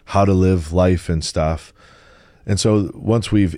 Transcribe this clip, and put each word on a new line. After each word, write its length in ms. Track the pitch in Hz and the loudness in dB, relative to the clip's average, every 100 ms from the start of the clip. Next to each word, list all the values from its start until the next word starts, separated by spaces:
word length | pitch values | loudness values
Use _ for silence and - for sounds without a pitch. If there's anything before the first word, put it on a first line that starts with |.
| - | -4
how 200 | 98 98 | 0 2
to 80 | |
live 380 | 92 92 92 78 | 4 2 2 0
life 360 | 87 90 90 - | 0 2 2 -2
and 140 | 82 | -6
stuff. 500 | - - 78 80 - _ - - _ _ _ _ - | -4 -4 -2 -4 -8 _ -20 -20 _ _ _ _ -6
And 140 | 98 | -2
so 320 | 113 107 92 | 2 0 0
once 380 | - - 113 101 | -6 -2 -2 0
we've 240 | 104 95 | 0 0